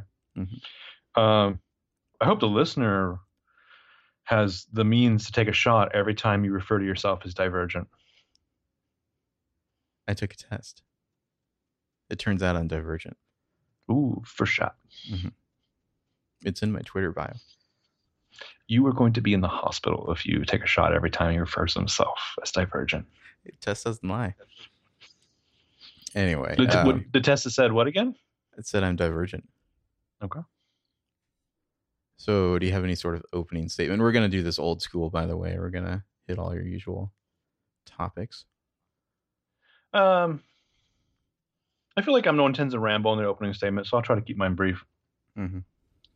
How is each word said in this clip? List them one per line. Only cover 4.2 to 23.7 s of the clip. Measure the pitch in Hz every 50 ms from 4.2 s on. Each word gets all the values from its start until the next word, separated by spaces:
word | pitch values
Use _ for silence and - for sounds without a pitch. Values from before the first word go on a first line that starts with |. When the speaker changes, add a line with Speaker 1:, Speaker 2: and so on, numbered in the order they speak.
| -
Speaker 2:
has | - 117 107 104 95 90 92 - -
the | 110 113 110
means | 110 113 120 123 120 113 107 -
to | -
take | - 123 110
a | 104 -
shot | - - 123 - - 101 - -
every | 104 98 107 104
time | - - 113 101 101 101
you | 98
refer | 98 95 98 - 110
to | 101 98
yourself | 95 95 90 - 101 95 92 -
as | 92 90
Divergent. | - 92 92 90 90 90 87 - 90 87 - _ _ _ _ _ _ _ _ _ _ _ _ _ _ _ _ _ _ _ _ _ _ _ _ _ _ _ _ _ _ _ _ _ _ _ _ _ _ _ _ _ _ -
Speaker 1:
I | - 101
took | - 104 98 -
a |
test. | - - - 104 104 - - - _ _ _ _ _ _ _ _ _ _ _ _ _ _ _ _ _ _ _ _ _ _ _ _ _ _ -
It | - -
turns | - 110 98 90
out | 95 90 87
I'm | 85 82
Divergent. | 80 82 80 80 78 80 82 - - - _ _ _ _ _ _ _ _ _ _ _ _ _ _ -
Speaker 2:
Ooh, | 113 143 147 123 - - 117
for | - - - 107
shot. | - - - - - - _ _ _ - - - -
Speaker 1:
Mm-hmm. | 107 90 90 - - _ _ _ _ _ _ _ _ _ _ _ _ _ _ _ _ _ _ _ _ _ -
It's | 98 90 -
in | 107 107
my | 104 -
Twitter | - - - 95 95 82
bio. | - - 71 - - 117 - _ _ _ _ _ _ _ _ _ _ _ _ _ _ _ _ _ _ - - - - _ _
Speaker 2:
You | - 113 123 135
are | 135 123
going | 117 120 117 117
to | 113
be | - 104 101
in | 95
the | 90
hospital | - - - - - - - - - 78 - - -
if | 82 - -
you | - 80 73 71
take | - - - -
a |
shot | - - - 82 80 82
every | 82 82 82
time | - - 85 85 85
he | 85
refers | 82 82 - - 85 - -
to | 92
himself | 92 95 - - - - - - - - - - -
as | -
Divergent. | - - 92 90 - 69 67 - - 71 - _ _ _ - - - _ -
Speaker 1:
The | - - -
test | - 107